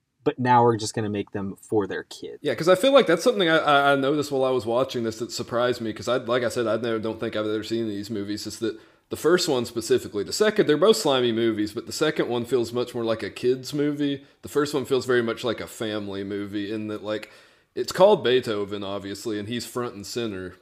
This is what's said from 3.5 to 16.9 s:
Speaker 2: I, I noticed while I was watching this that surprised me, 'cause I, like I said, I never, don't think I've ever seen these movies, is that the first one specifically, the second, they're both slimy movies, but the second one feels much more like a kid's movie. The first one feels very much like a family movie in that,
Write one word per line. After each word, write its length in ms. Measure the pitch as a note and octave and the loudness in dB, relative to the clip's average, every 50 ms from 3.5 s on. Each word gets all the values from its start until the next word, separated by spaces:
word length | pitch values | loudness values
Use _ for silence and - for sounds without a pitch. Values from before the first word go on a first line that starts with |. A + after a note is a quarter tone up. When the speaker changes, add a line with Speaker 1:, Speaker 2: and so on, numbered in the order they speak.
| D#3+ D#3 | 4 4
Speaker 2:
I, 340 | - D3 C#3+ C#3 C#3 C#3 C#3+ | 4 6 4 6 6 4 4
I 40 | |
noticed 340 | C#3 C3+ C3+ D3+ D3+ C#3+ D3 | 4 2 2 0 0 -2 -2
while 140 | C#3+ C3 C3 | 0 0 2
I 60 | C3 | 2
was 160 | C3 B2+ G2+ | 2 0 0
watching 380 | A#2 A#2 B2 C3 C3 - B2 A2+ | 0 2 2 0 0 -2 -4 -4
this 140 | A2+ A2 - | -4 -4 -4
that 140 | B2 - - | -8 -8 -6
surprised 480 | - A2 - B2+ A#2 B2 B2 A#2+ A#2+ | -8 -8 -4 -2 0 0 0 0 -2
me, 120 | A2+ G#2+ G2+ | -4 -6 -6
'cause 160 | - G2 A#2 | -6 -4 -2
I, 80 | B2 | -2
like 260 | C3 A#2+ A2 A#2+ B2+ B2 | -2 0 0 0 0 0
I 60 | A2 | 0
said, 180 | - B2 A2+ | -2 -2 0
I 100 | G#2+ A2 | 0 0
never, 220 | A2+ A#2+ A#2 A2+ A2 | -2 0 -2 -2 -2
don't 200 | G#2 A2+ A2 A2 | -2 -4 -6 -4
think 160 | A#2 A2+ G#2+ | -6 -6 -4
I've 100 | G#2+ A2 | -4 -2
ever 160 | G#2+ G#2+ A2 G#2 | -2 -2 -4 -4
seen 260 | - A2+ A#2 A#2 A2 | -4 -4 -2 -2 -4
these 220 | G2+ G2+ G#2 A2 | -4 -6 -8 -6
movies, 360 | A2+ G2+ G2+ G2+ G#2 G#2 - | -6 -6 -6 -6 -6 -8 -8
is 120 | G#2+ - - | -10 -8 -4
that 200 | A#2 A2 - - - _ _ _ _ _ | -4 -4 -4 -6 -14 _ _ _ _ _
the 80 | C#3 | -10
first 320 | - - D3+ F3+ F3 - D#3+ | -2 2 4 4 4 4 2
one 160 | C3+ B2 A#2 | 0 0 -2
specifically, 580 | - - A#2 - - B2+ A#2 - - - G2+ F#2+ | -2 -6 -6 0 2 2 2 2 -2 -4 -6 -4
the 100 | E2 - | -4 -2
second, 340 | - G#3+ G#3+ G#3 - D#3+ | 2 2 2 4 4 4
they're 100 | D3 D3+ | 4 4
both 200 | D3 F3+ A3 A3 | 6 6 6 4
slimy 360 | - - D3+ C3+ B2+ B2 A#2+ A2 | 4 4 2 2 4 2 2 2
movies, 400 | A2+ A#2 A2+ G#2+ G2+ G#2+ G#2 - | 2 2 2 2 0 -2 -4 -4
but 140 | A#2 - | -8 -10
the 60 | - - | -8 -4
second 360 | - D#3 D#3 D3+ - D3 G#2+ | 0 0 0 2 0 0 0
one 160 | B2 A#2+ A#2 | 0 -2 0
feels 280 | - C3+ B2 A#2 - A#2 | 0 0 0 0 0 -2
much 220 | A#2+ A#2+ - - | -4 -4 -4 -4
more 100 | A#2+ A2+ | -4 -2
like 200 | A2+ A2+ A2 G#2 | -2 -2 -2 -4
a 60 | F#2+ | -8
kid's 440 | - - B2+ B2 C3 C3 B2+ B2 D3 | -8 -2 0 0 0 0 -4 -6 -4
movie. 500 | D3 D3 D3 D3 C#3+ D3 C#3+ C#3 C#3 - _ _ _ - | -2 -2 -2 0 0 -2 -2 -2 -4 -8 _ _ _ -18
The 60 | G#2 | -4
first 240 | - C#3+ D3 D3 D#3 | -2 -2 0 0 -2
one 120 | C#3 B2 | -4 0
feels 200 | A#2+ C#3 B2 A2 | 0 0 0 2
very 180 | A#2+ B2 A#2+ A2+ | 4 2 2 2
much 200 | A2+ A2 - B2 | 2 -2 -2 -2
like 180 | A#2 G#2 - | -4 -4 -4
a 60 | F2 | -6
family 560 | E2+ - - A#2+ G#2+ G#2+ G#2+ G2+ G2 F#2+ G2 G2+ | -10 -10 -8 -6 -6 -4 -6 -6 -6 -8 -8 -6
movie 480 | G2 G#2 G2+ G2+ G2 G2 G#2 G2+ G2 | -6 -6 -6 -6 -6 -6 -6 -6 -4
in 160 | A2 A2 G#2+ | -6 -6 -6
that, 140 | G#2+ | -8